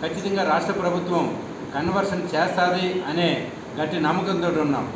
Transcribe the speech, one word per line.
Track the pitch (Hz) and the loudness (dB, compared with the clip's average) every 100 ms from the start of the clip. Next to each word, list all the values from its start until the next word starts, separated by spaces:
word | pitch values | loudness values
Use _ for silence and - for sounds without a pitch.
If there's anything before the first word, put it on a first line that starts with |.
ఖచ్చితంగా | 160 170 196 196 175 | -4 -4 -2 0 2
రాష్ట్ర | 156 165 202 | 2 2 0
ప్రభుత్వం | 180 175 175 175 127 104 - - - 139 | 0 0 0 0 0 -2 -8 -10 -6 -2
కన్వర్షన్ | 170 190 196 180 170 | 0 2 2 0 -2
చేస్తుంది | 156 180 180 180 180 185 180 160 | 2 2 4 2 2 0 -2 -2
అనే | 160 170 131 98 - - 123 | 2 2 2 -4 -10 -10 -4
గట్టి | 151 170 151 | -2 0 0
నమ్మకంతో | 180 190 175 170 156 147 | 2 0 0 2 2 2
ఉన్నాం. | 131 101 | 0 -2